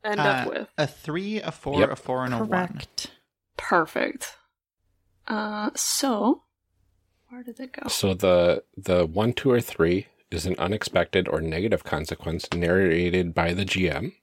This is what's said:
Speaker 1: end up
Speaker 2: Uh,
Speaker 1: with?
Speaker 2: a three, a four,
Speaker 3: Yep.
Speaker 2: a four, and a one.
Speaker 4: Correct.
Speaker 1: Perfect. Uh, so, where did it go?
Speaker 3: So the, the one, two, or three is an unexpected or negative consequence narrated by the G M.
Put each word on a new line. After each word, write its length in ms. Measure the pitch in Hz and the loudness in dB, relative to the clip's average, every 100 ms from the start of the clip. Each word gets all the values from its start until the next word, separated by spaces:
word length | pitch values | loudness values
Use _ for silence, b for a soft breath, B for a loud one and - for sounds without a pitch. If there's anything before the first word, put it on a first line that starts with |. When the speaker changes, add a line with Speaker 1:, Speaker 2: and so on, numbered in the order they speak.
Speaker 1:
end 160 | 214 208 | -2 0
up 260 | 147 131 120 | 2 0 -2
Speaker 2:
Uh, 40 | |
Speaker 1:
with? 180 | - 214 - | -6 -8 -4
Speaker 2:
a 100 | 143 | -4
three, 540 | - - 160 196 214 | -4 -6 -6 -4 -6
a 120 | 165 | -6
four, 280 | - 139 143 | -8 -4 2
Speaker 3:
Yep. 100 | 135 | 2
Speaker 2:
a 40 | - | 0
four, 280 | - 127 | -4 -2
and 100 | 127 | -2
a 40 | 120 | -2
one. 100 | 110 | 0
Speaker 4:
Correct. 640 | 185 180 - - - - _ _ _ _ - | -2 -2 -8 -10 -12 -12 _ _ _ _ -12
Speaker 1:
Perfect. 800 | - 180 160 - - - - - _ _ _ _ _ _ _ _ - | 0 2 2 -2 -4 -6 -12 -14 _ _ _ _ _ _ _ _ -8
Uh, 420 | 214 214 208 208 | -6 -4 -4 -6
so, 680 | - - - 269 214 208 359 _ _ _ _ _ _ _ _ _ | -4 -4 0 0 2 2 0 _ _ _ _ _ _ _ _ _
where 140 | 247 | -18
did 180 | 240 233 | -16 -14
it 120 | - | -14
go? 160 | - - | -12 -6
Speaker 3:
So 260 | - 98 | -2 0
the, 500 | 90 95 90 87 78 - - | 2 4 6 6 2 -4 -10
the 300 | 95 90 82 | 0 2 2
one, 260 | 85 113 | 2 0
two, 180 | - 135 | 2 2
or 100 | 120 | 2
three 480 | - - - 98 - _ _ | 0 2 4 2 -2 _ _
is 160 | 85 82 | -6 -4
an 100 | 92 | -2
unexpected 680 | 90 107 - 90 85 95 90 | -2 -2 0 0 2 2 2
or 120 | 73 | 0
negative 440 | 80 82 110 - | 0 -2 0 -2
consequence 640 | - 76 76 80 - 85 - | -2 -4 -4 -6 -6 -6 -4
narrated 800 | 85 85 92 95 82 87 92 85 | 0 4 4 4 4 2 2 0
by 180 | 82 85 | 0 0
the 100 | 90 | 0
G 240 | 98 95 90 | -2 0 0
M. 240 | 71 180 _ | -2 -6 _